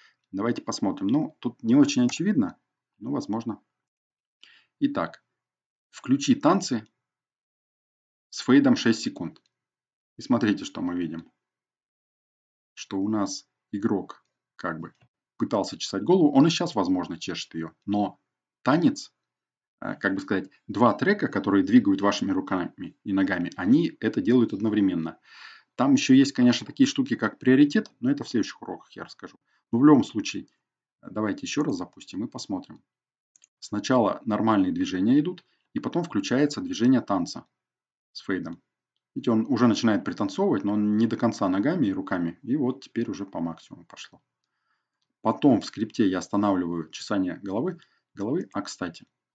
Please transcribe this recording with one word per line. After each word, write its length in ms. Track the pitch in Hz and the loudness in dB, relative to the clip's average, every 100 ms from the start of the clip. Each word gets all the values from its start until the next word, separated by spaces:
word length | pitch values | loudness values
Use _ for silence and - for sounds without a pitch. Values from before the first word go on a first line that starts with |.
| _ _ _ | _ _ _
Давайте 300 | 95 113 120 | -4 -4 -4
посмотрим. 440 | - - 98 82 98 | -6 -4 -2 -2 0
Ну, 280 | 143 - - | 0 -2 -6
тут 220 | 123 - | -10 -4
не 120 | 113 | 4
очень 300 | 135 143 131 | 6 6 4
очевидно, 540 | 120 - 185 170 92 - _ _ _ - | 0 0 -2 0 -2 -4 _ _ _ -16
но 140 | 113 | -8
возможно. 480 | 143 - 113 113 101 _ _ _ _ _ _ _ _ _ _ _ - | -8 -6 -6 -6 -10 _ _ _ _ _ _ _ _ _ _ _ -6
Итак, 440 | 139 - 82 - _ _ _ _ _ _ _ | -4 -2 -6 -8 _ _ _ _ _ _ _
включи 440 | - - 139 - | -10 -2 0 2
танцы 520 | 117 147 190 - 117 - _ _ _ _ _ _ _ _ _ _ _ _ _ _ | 2 4 2 0 -6 -8 _ _ _ _ _ _ _ _ _ _ _ _ _ _
с 100 | - | -6
фейдом 360 | - 139 139 120 | 4 6 6 4
шесть 240 | 117 113 | 2 0
секунд. 400 | - - 82 - _ _ _ _ _ _ _ - | -2 -8 -12 -14 _ _ _ _ _ _ _ -10
И 40 | |
смотрите, 420 | - 120 110 98 | -2 0 2 0
что 180 | - - | -4 -8
мы 120 | 87 | -6
видим. 360 | 87 82 82 - _ _ _ _ _ _ _ _ _ _ _ _ _ _ | -4 -6 -8 -16 _ _ _ _ _ _ _ _ _ _ _ _ _ _
Что 240 | - - 98 | -20 -10 -6
у 100 | 101 | -2
нас 400 | 107 98 - - _ _ | -2 -4 -8 -16 _ _
игрок 520 | 101 113 98 87 - _ _ _ - | -4 -2 -2 -6 -16 _ _ _ -10
как 240 | 90 80 | -8 -8
бы 140 | 85 _ _ _ _ - | -12 _ _ _ _ -8
пытался 420 | 104 107 95 - | -2 -2 -2 -6
чесать 240 | - 98 | -8 -4
голову. 300 | 107 185 147 | 2 4 6
Он 140 | 135 165 | 6 4
и 40 | |
сейчас, 240 | 165 175 | 4 -2
возможно, 440 | 107 90 90 85 82 | -2 -2 -2 -4 -10
чешет 360 | - 85 - | -10 -10 -10
ее. 180 | 82 80 _ | -10 -10 _
Но 340 | - 104 98 - _ _ _ _ | -6 -2 -2 -6 _ _ _ _
танец, 500 | - 156 156 - - _ _ _ _ _ _ - | 0 2 2 0 -10 _ _ _ _ _ _ -14
э, 140 | 101 98 | -12 -6
как 180 | 98 | -4
бы 60 | 95 | -4
сказать, 300 | - 95 - _ - | -4 -4 -4 _ -8
два 280 | 101 120 | 2 2
трека, 340 | - 147 208 - | 2 0 0 -2
которые 360 | 98 98 98 | -4 0 2
двигают 360 | 92 120 98 95 | 6 6 6 2
вашими 320 | 101 101 98 | 0 0 -2
руками 640 | 92 92 92 85 - 85 - | -2 -2 -4 -6 -10 -16 -12
и 80 | 101 | -4
ногами, 380 | 98 95 87 87 - | -2 0 -2 -6 -4
они 400 | 90 147 156 - | 2 2 2 -2
это 200 | 110 - | -4 -2
делают 320 | 104 127 113 | 2 2 2
одновременно. 680 | 98 110 104 95 85 80 - _ - - - _ | -2 -2 2 0 0 -6 -12 _ -20 -20 -20 _
Там 180 | - 135 | -2 2
еще 220 | 131 - | 2 6
есть, 180 | 131 135 | 6 6
конечно, 340 | - 123 120 117 | 4 4 4 0
такие 200 | - 131 | 0 2
штуки, 300 | - 131 117 | 2 -2 -2
как 220 | 110 - | -4 -2
приоритет, 520 | 127 131 147 214 208 - | 4 6 6 4 -2 -4
но 100 | 123 | -2
это 140 | 143 | -2
в 40 | - | -2
следующих 340 | 120 - - | -2 -2 -6
уроках 300 | - 87 - | -14 -14 -16
я 120 | 92 | -18
расскажу. 340 | 87 - 90 - _ _ _ | -18 -16 -20 -20 _ _ _
Но 80 | 117 | 4
в 60 | |
любом 200 | 147 135 | 8 8
случае, 420 | - 110 92 98 - _ _ _ _ _ | 4 -4 -6 -8 -12 _ _ _ _ _
давайте 440 | - 101 107 - 92 | -12 -6 -4 -4 -6
еще 160 | 143 | -4
раз 140 | 160 92 | -2 -4
запустим 480 | 90 - - 92 | -8 -14 -14 -10
и 60 | 110 | -8
посмотрим. 520 | 113 - 95 - 78 _ _ _ _ _ _ _ _ | -10 -8 -8 -10 -20 _ _ _ _ _ _ _ _
Сначала 640 | - 104 - 131 101 - | -10 -6 0 2 2 0
нормальные 480 | 110 104 110 104 92 | -4 -2 2 2 2
движения 480 | 85 92 92 104 143 | 0 -2 0 2 2
идут, 240 | 165 180 _ _ _ | 2 -6 _ _ _
и 60 | - | -8
потом 220 | 117 170 | -4 -4
включается 600 | 170 104 - 127 147 120 | -4 -4 0 0 0 -2
движение 400 | 90 92 120 127 | -8 0 4 4
танца 420 | - 95 85 - - _ _ _ _ _ _ | 2 -2 -4 -10 -18 _ _ _ _ _ _
с 80 | - | -14
фейдом. 420 | - 92 80 85 _ _ _ _ _ | -6 -4 -6 -12 _ _ _ _ _
Видите, 160 | - - | -8 0
он 160 | 113 113 | 0 2
уже 180 | 117 120 | 2 2
начинает 380 | 101 113 101 | 4 2 0
пританцовывать, 600 | - 85 101 - 202 107 | -2 -6 -6 -2 0 0
но 80 | 101 | 0
он 240 | 104 104 107 | 0 0 2
не 100 | 113 | 0
до 100 | - | 0
конца 320 | 117 - 98 | -2 0 -2
ногами 380 | 95 127 180 107 | 0 0 0 0
и 40 | |
руками. 460 | 95 95 92 85 85 | -2 -4 -4 -4 -6
И 140 | 113 147 | -4 -2
вот 280 | 127 127 | -2 -4
теперь 260 | - 117 117 | -8 -6 -6
уже 160 | 95 101 | -6 -10
по 140 | 87 | -8
максимуму 440 | 85 82 - 85 | -8 -8 -18 -20
пошло. 360 | 85 - - - _ _ _ _ _ _ _ _ _ _ | -20 -20 -20 -20 _ _ _ _ _ _ _ _ _ _
Потом 380 | 110 113 147 107 | -2 2 4 4
в 60 | - | 0
скрипте 400 | - 107 - 101 | -6 -6 0 0
я 100 | 90 | 0
останавливаю 720 | - 101 104 92 87 85 78 | -4 -2 0 0 -2 -6 -8
чесание 500 | - - 101 90 85 | -12 -6 -4 -4 -6
головы, 380 | 98 104 175 180 _ _ _ | -8 -4 -4 -6 _ _ _
головы. 340 | - 104 160 - | -10 -6 -4 -6
А, 100 | 104 | -10
кстати, 440 | 98 - 87 - _ _ _ | -10 -10 -12 -12 _ _ _